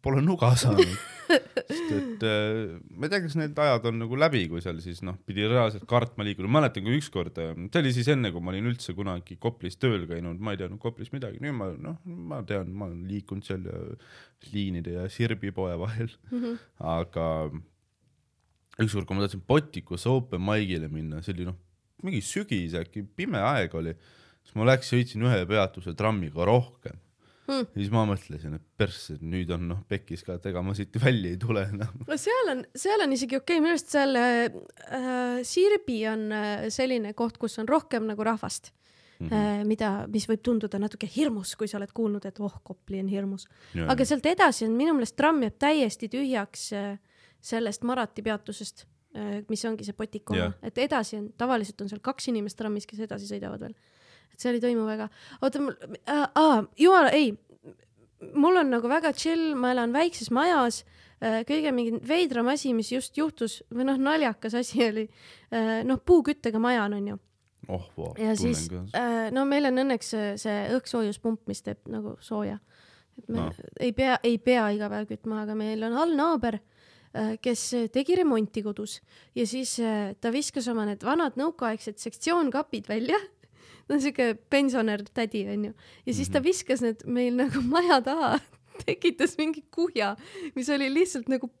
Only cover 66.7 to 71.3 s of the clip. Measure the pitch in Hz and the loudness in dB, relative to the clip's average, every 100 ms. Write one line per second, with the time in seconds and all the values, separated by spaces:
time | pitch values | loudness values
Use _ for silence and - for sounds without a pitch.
66.7 | 247 208 208 202 202 _ _ _ _ - | 4 2 -2 -6 -8 _ _ _ _ -8
67.7 | 95 87 - 80 - 220 214 240 240 165 | -8 -8 -8 -8 -2 0 2 2 0 -2
68.7 | 180 - - 240 233 220 247 277 285 285 | -8 -4 -2 0 0 0 0 2 4 4
69.7 | 254 269 240 - 220 208 202 220 208 202 | 2 2 0 -2 -2 -2 -2 -2 -2 0
70.7 | 254 - 240 214 196 226 | -2 -2 -2 -2 -2 -4